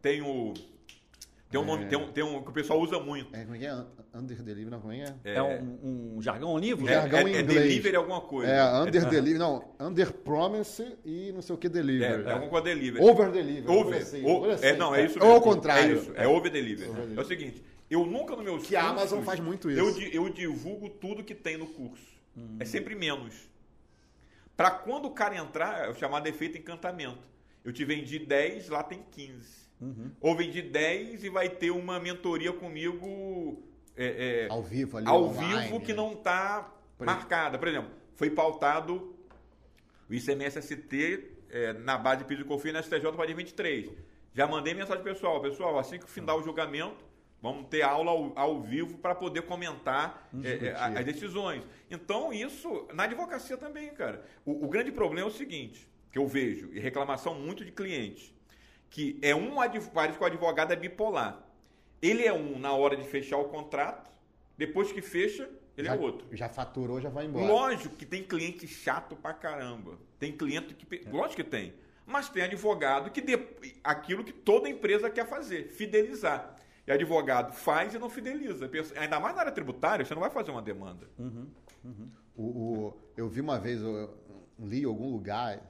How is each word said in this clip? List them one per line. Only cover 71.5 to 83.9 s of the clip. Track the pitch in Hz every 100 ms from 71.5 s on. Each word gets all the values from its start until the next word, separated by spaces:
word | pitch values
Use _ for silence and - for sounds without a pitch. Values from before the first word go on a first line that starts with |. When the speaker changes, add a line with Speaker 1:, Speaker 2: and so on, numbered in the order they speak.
| 117 92 - - _ -
Speaker 1:
Mas | 285 262
tem | 185
advogado | 180 190 208 185 143 139 143
que | -
de-, | 247 240 - - 135 -
aquilo | 143 147 - 190
que | 226
toda | - - 208 285
empresa | - 196 208 220
quer | 220 226
fazer, | 285 269 175 -
fidelizar. | - 214 214 214 269 175 139 - - - _ -
E |
advogado | 139 160 160 139 123 -
faz | - - 156 208
e | 220
não | 233
fideliza. | 262 240 285 269 160 131
Pensa, | 156 156 -
ainda | 151 151
mais | -
na | 359
área | 311
tributária, | - 139 120 - 208
você | 131
não | 156
vai | 180
fazer | - -
uma | 127
demanda. | 107 95 98 90 85 -
Speaker 3:
Uhum, | 123 113 139 - - -
uhum. | 123 107 117 - _
Speaker 2:
O, | -
o, | 110 123 113 110 107 - - -
eu | 113
vi | 113
uma | 151 127
vez, | 107 120
eu | 110